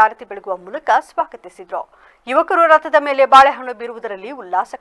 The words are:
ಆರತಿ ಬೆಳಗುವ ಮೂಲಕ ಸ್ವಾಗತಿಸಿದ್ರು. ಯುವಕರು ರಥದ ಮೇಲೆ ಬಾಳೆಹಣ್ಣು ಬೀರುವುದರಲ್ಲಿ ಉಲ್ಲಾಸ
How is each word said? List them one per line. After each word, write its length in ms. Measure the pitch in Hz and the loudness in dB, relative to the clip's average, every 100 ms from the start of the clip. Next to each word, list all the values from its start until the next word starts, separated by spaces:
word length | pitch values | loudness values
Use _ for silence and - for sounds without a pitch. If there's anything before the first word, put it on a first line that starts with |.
ಆರತಿ 220 | 220 226 247 | 2 0 -16
ಬೆಳಗುವ 220 | 202 196 185 180 | -16 -12 -12 -12
ಮೂಲಕ 240 | 285 269 240 - | -8 -2 -2 -2
ಸ್ವಾಗತಿಸಿದ್ರು. 760 | - 330 240 180 - 180 185 - _ _ _ - | -8 -8 -12 -20 -20 -14 -12 -12 _ _ _ -4
ಯುವಕರು 320 | 269 330 359 330 311 | -2 0 0 4 2
ರಥದ 240 | 311 302 285 | 4 0 0
ಮೇಲೆ 180 | 269 262 269 | 0 6 6
ಬಾಳೆಹಣ್ಣು 400 | 277 240 254 220 | 6 2 -8 -12
ಬೀರುವುದರಲ್ಲಿ 500 | 233 226 226 190 208 277 | -14 -12 -12 -12 -14 -16
ಉಲ್ಲಾಸ 300 | 185 180 185 185 | -6 -6 -6 -10